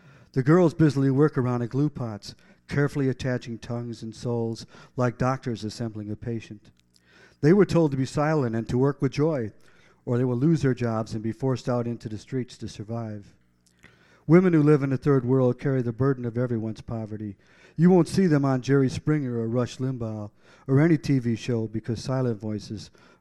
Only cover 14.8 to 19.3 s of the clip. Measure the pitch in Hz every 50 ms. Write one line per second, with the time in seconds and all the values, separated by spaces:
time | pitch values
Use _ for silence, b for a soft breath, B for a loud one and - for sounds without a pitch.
14.8 | 139 139 131 - - 147 139 131 120 123 135 135 127 123 123 - - 143 135 131
15.8 | 117 120 113 107 131 139 135 127 120 117 110 123 127 120 120 110 110 110 107 -
16.8 | - - 120 113 110 104 107 104 107 104 95 b b b b b b b b -
17.8 | 165 180 185 175 156 - - 190 190 175 151 139 139 135 131 127 117 131 139 139
18.8 | 135 123 - - - 151 151 151 139 123